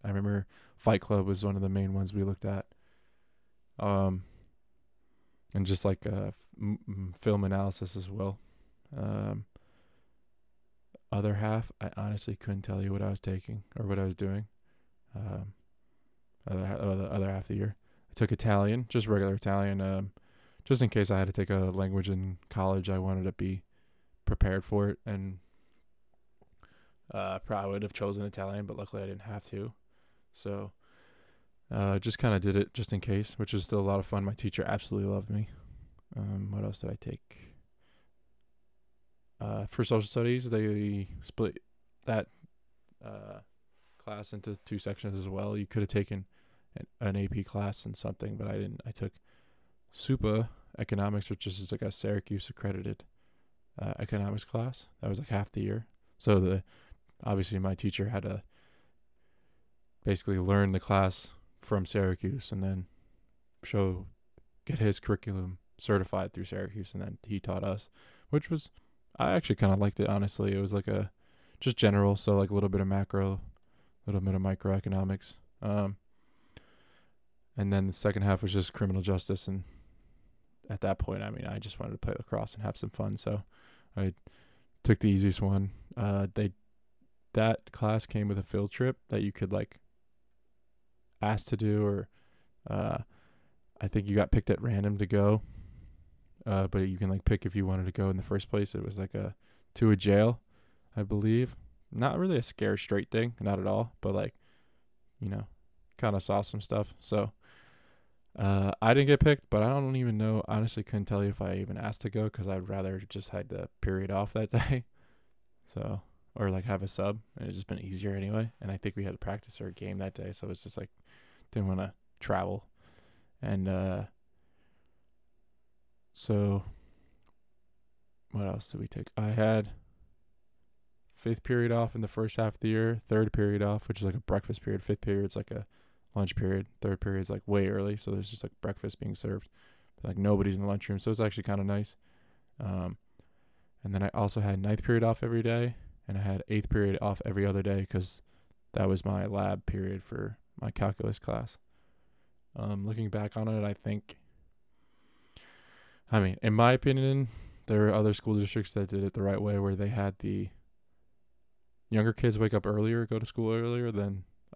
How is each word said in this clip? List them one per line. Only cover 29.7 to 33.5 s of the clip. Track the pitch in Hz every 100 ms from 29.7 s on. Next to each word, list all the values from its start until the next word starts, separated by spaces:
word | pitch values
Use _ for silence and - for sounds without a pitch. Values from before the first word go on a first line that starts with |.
| - _ _ _ _ _
So, | - 104 101 104 - _ - - - - _ _ _ -
uh, | 113 98 98
just | 113 -
kinda | 120 101
did | 98 98
it | 107
just | - 101
in | 101
case, | - 98 104 -
which | 107